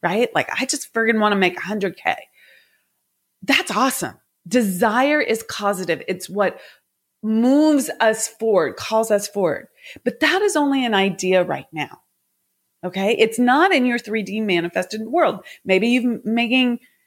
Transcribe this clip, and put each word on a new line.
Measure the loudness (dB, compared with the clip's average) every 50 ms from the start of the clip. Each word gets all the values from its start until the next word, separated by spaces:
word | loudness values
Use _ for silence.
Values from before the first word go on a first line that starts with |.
right? | -4 -2 0 0 0 0 0
Like, | -2 -2 -2 -4 -4
"I | -4
just | -4 -4 -6 -8 -6
friggin' | -4 -2 0 2 2 2
wanna | 2 2 2
make | 2 2 0 0
a | -4
hundred | -8 -8 -6 -4 -4 -4 -6
K." | -4 -4 -4 -4 -4 -8 -16 _ _ _ -20 _ _ _ _ _ _ _ _ _ _ _ _ _ _ _ _ _ _ -2
That's | 0 0 0 0 0
awesome. | 0 0 0 0 0 -2 -6 -8 -8 -12 _ _ _ _ -6
Desire | -2 0 0 2 0 0 0 0 0 2 2 2 2 2 2
is | 0 0 -2 -4 -4
causative. | -8 -8 -4 -2 -2 -2 -2 -2 -4 -4 -4 -4
It's | -6 -8 -8 -8
what | -6 -2 0 0 0 -2 -6 -12 -20 -20 _ _ _ _ _ _ _ _ _
moves | -4 -2 0 2 4 4 4 6 6 4 4 2 0 -2 -4 0
us | 0 0 0 0 -4
forward, | -8 -6 -4 0 2 2 4 2 0 -2
calls | -6 -6 -2 0 0 2 2
us | 0 0 -2
forward. | -4 -4 -2 0 0 -2 -4 -8 -14 _ _ -20 -20 -18 -8 -6
But | -6 -2 0
that | 0 2 2 2
is | 2 0 2
only | 2 2 2 0 0 0
an | 2 2
idea | 2 2 2 0 -2 0 2 2 2 2
right | 0 -2 -6 -8 _
now, | -10 -8 -8 -10 -12 -16 _ _ _ _ _ _ _ _ _ _ _ _ _ _ _ _ -10
okay? | -8 -4 -2 0 0 2 2
It's | 2 2 2
not | 2 2 2 4 4 4 4
in | 4 2 2
your | 0 -2 -2
three | -4 -6 -6 -6 -4
D | -4 -6 -4
manifested | -2 0 0 0 0 -2 -2 -4 -4 -4 -6 -10 -6
world. | -2 0 2 2 2 0 -4 -10 -18 -20 -8 -2
Maybe | 0 2 2 2 2
you've | 2 2 0
m-, | 0 -2 -4 -4
making | -2 -2 0 0 0 2 2 2 0 0 -4 _ _ _ _ _